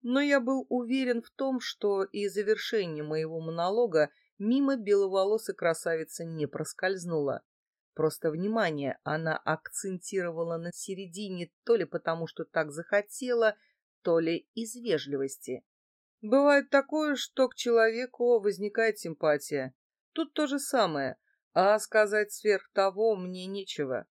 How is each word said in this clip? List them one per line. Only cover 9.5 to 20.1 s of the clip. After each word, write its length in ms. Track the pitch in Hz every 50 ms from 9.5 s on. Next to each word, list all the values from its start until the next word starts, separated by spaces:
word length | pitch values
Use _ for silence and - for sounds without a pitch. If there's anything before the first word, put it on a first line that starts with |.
| 156 160 _ - - - - 196 190 180 - - - 190 180 175 165 160 165 170 165
на 140 | 165 165 175 175
середине 800 | - - - 190 180 196 180 165 190 214 196 185 175 175 - _ _ _
то 120 | - 233
ли 100 | 220 175
потому, 420 | - - 165 _ - 165 165 165
что 160 | 160 - - 160
так 280 | _ - 165 156 151
захотела, 840 | 143 156 170 - - 202 208 _ - - 262 247 247 233 226 220 208 _ _ _ _ _ _ _ _ _
то 180 | _ 180 165 165
ли 300 | 165 160 170 - - _ _
из 200 | 220 226 220 -
вежливости. 880 | 247 233 240 175 147 135 139 143 135 139 135 - - - - 127 120 _ _ _ _ _ _ _ _ _ _ _ _
Бывает 480 | - 214 226 269 285 285 285 285 277 _
такое, 460 | - 277 269 269 277 311 311 302 285
что 320 | 254 - - _ - 262
к 80 | 254 -
человеку 840 | - - 247 233 226 226 226 226 233 254 247 - - 240 240 240 220
возникает 600 | 196 208 190 170 202 208 202 - 226 220 208 -
симпатия. 720 | - 170 160 _ - 156 147 143 - - 151 143 131 131 _ _ _ _ _ _ _ _